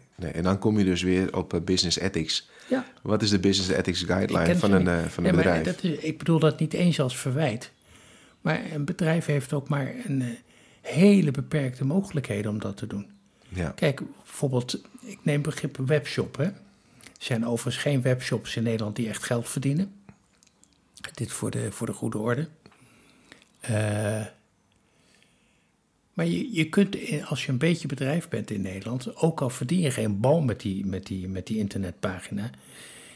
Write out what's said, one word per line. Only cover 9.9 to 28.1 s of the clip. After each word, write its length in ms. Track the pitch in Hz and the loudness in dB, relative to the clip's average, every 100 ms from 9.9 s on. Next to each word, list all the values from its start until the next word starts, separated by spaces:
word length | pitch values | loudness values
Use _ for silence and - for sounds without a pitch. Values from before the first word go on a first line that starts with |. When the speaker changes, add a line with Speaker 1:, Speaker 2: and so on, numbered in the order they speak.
| - 240 | -6 -4
Speaker 2:
een, 160 | 135 | -2
eh, 60 | 123 117 - _ - _ | -2 -6 -16 _ -20 _
hele 500 | - 131 196 202 156 | -4 6 8 8 6
beperkte 540 | 131 131 156 135 127 135 | 2 -2 -2 -2 -2 0
mogelijkheden 640 | 180 196 151 - 104 107 | 0 0 -4 -2 -2 -2
om 80 | 104 | -2
dat 180 | 101 98 | -4 -6
te 100 | 110 | -8
doen. 220 | 101 101 - _ _ - | -8 -10 -16 _ _ -10
Speaker 1:
Ja. 200 | 90 80 | -4 -4
Speaker 2:
Kijk, 320 | - 156 131 - - | 0 0 0 -6 -14
bijvoorbeeld, 580 | - - 143 127 120 - - - | -16 -4 0 0 -2 -6 -10 -20
ik 180 | - - | -18 -8
neem 180 | - 147 | -2 0
begrip 360 | 147 - 156 - | -2 -4 -6 -4
webshop, 600 | 131 151 143 - - - | 0 2 0 -4 -4 -2
hè. 60 | |
Er 100 | 160 - - _ _ - - - | -2 -4 -12 _ _ -20 -20 -12
zijn 280 | - 117 117 | -4 -2 0
overigens 380 | 117 127 120 | -2 -2 -2
geen 180 | - 139 | 2 2
webshops 540 | 127 127 - 120 - - | 4 2 0 -4 -2 -2
in 80 | |
Nederland 320 | 117 113 107 107 | 0 0 -2 -2
die 120 | 113 | -4
echt 140 | 101 | -4
geld 260 | - 120 117 | -2 -2 -2
verdienen. 420 | - 135 147 202 - - - _ _ _ _ _ _ _ - - | -2 0 0 -2 -6 -20 -20 _ _ _ _ _ _ _ -18 -14
Dit 180 | - 117 | -8 -8
voor 200 | - 110 | -4 -4
de, 200 | 117 113 | -2 -4
voor 160 | - 113 | -4 -6
de 60 | |
goede 240 | 104 117 113 | -4 -4 -2
orde. 300 | 113 123 160 - - _ - - - _ _ - _ _ | 0 -2 -2 -10 -20 _ -20 -20 -20 _ _ -20 _ _
Eh, 600 | - 107 107 104 104 107 107 - _ _ _ _ _ _ _ _ _ _ _ _ _ _ _ _ _ | -2 0 0 0 0 -2 -6 -12 _ _ _ _ _ _ _ _ _ _ _ _ _ _ _ _ _
maar 120 | - 170 | -4 -2
je, 280 | 175 277 | -2 -2
je 160 | 170 156 | -2 2
kunt, 260 | 202 196 - | 4 2 0
in, 300 | - 151 - | -4 -6 -4
als 200 | 139 - | -4 -2
je 60 | |
een 60 | 127 | 0
beetje 300 | 160 165 143 | 2 0 -2
bedrijf 400 | 135 131 | -4 -2